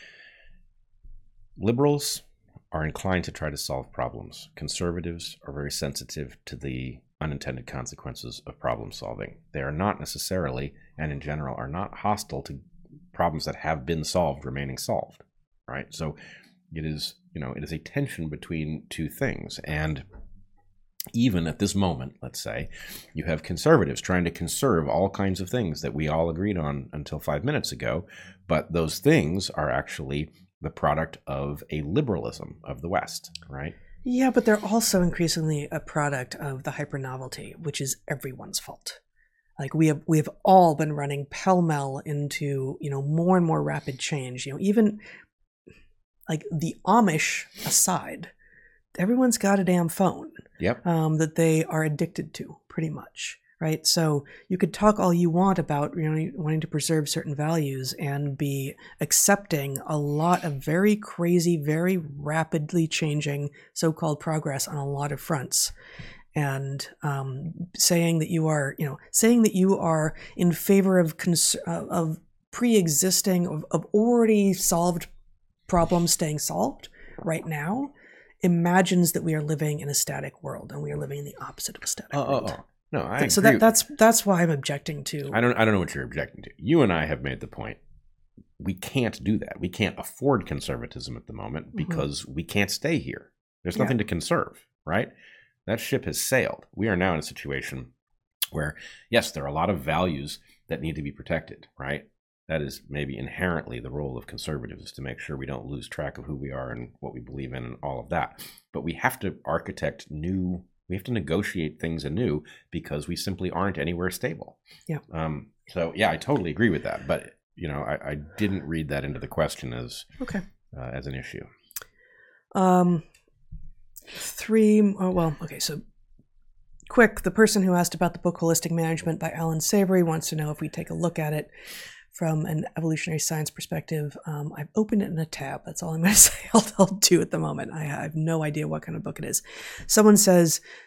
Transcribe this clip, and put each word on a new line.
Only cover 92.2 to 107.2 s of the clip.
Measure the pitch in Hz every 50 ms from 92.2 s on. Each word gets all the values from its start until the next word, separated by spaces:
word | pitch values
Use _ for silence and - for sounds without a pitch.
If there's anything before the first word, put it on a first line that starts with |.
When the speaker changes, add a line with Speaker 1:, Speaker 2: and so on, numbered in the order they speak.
| -
Speaker 1:
we | - 131 151 165
can't | - - 208 - 95
stay | - - - 147 170 123
here. | - - - - - _ _ _ _ _ _ _ _
There's | 87 90
Speaker 2:
Yeah. | 214 -
Speaker 1:
nothing | - 131 113
to | 104
conserve, | - - 85 - - 170 147 - - - - _ _ _ _ _
right? | - 85 104 131 - - _ - - - - _ _ _ _ _
That | - 107 113
ship | - - 139 123 -
has | - 73 -
sailed. | - - 131 127 95 - - - - _ _
We | - 104 113
are | 98
now | 87 92 95 85
in | 78
a | 76
situation | - - - - 69 69 67 - - 69 65 64 62 _ _ _ _ _ _ _ _ _ _ - - -
where, | 82 73 76 - - - - - - - _
yes, | 113 117 113 - -
there | 73 69
are | 69
a | 73
lot | 78 85 98
of | 98 76
values | 65 78 78 82 92 92 78 69 69 73 - - _ _ _ _ _ _
that | 80 67
need | 69 80 76
to | 76 73
be | 69 69
protected, | - 64 - 85 - - - - - - _ _ -
right? | 67 67 71 - - _ _ _ _ _ _ _ _ -
That | 80 78 73
is | 69 - - - 71
maybe | 69 71 73 67 67 60
inherently | 65 65 - - 92 90 85 78 - - - 60
the | 58 64
role | 64 73 73 67 64
of | 62 -
conservatives, | - - - - - 78 67 58 - - - -
is | - -
to | - 67
make | 67 - -
sure | - - 73
we | 67 65
don't | 131 67 60 -
lose | 67 71 64 60
track | - - - 71 71 -
of | - 60
who | 67 76
we | 67 69 67
are | 65 65 65 62
and | 60 60 60 58 - _
what | - - -
we | 64